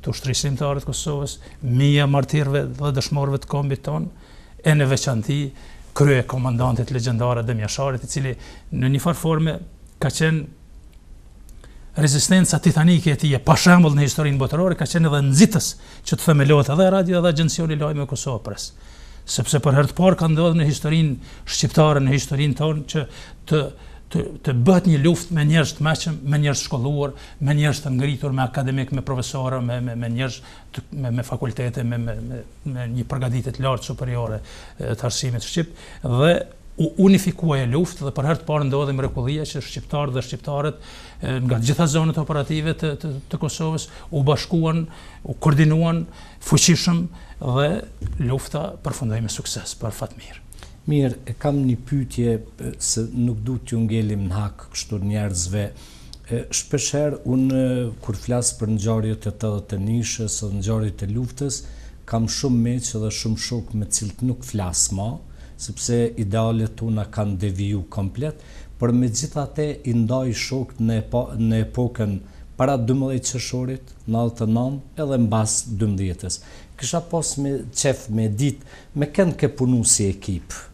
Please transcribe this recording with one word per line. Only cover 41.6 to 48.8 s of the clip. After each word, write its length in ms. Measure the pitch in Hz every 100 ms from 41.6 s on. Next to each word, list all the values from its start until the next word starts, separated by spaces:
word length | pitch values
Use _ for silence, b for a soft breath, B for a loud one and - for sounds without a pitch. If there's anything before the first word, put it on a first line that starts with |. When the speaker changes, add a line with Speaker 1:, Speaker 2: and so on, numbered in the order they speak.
| 113
Speaker 1:
gjitha 180 | 151 170
zonat 300 | 151 160 160
operative 540 | 147 151 135 156 151 160
të, 140 | 160 143
të, 100 | 160 139 -
të 80 | -
Kosovës 480 | 156 - 160 160 - B B 156
u 80 |
bashkuan, 600 | 139 147 - 170 160 160 160 B B B -
u 80 | -
koordinuan 720 | 156 143 156 156 165 165 165 B B B
fuqishëm 640 | - 151 - 165 - 170 170 B B B
dhe 260 | 135 123 147 202 - - - -
lufta 460 | 123 131 - 151 160 -